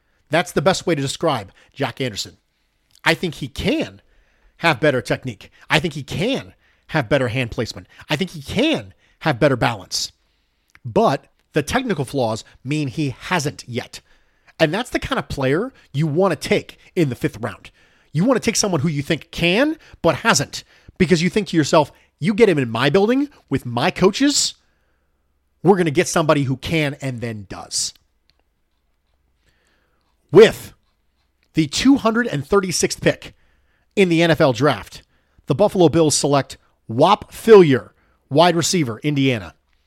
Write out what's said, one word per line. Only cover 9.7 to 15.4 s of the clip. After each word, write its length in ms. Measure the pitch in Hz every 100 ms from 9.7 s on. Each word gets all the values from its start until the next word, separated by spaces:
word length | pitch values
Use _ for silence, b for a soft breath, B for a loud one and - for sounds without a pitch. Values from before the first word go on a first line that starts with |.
| 107 - - - - _ _ _ _ _ _ 123
But 420 | 107 - 143 - _ _
the 100 | 156
technical 440 | 143 262 254 160 131
flaws 400 | 139 113 110 - b
mean 240 | 127 151 139
he 220 | 135 143
hasn't 560 | - - 180 139 - -
yet. 320 | 117 - - b b b b b -
And 160 | 160
that's 160 | 190 247
the 100 | 320
kind 200 | - 240
of 80 | -
player 460 | -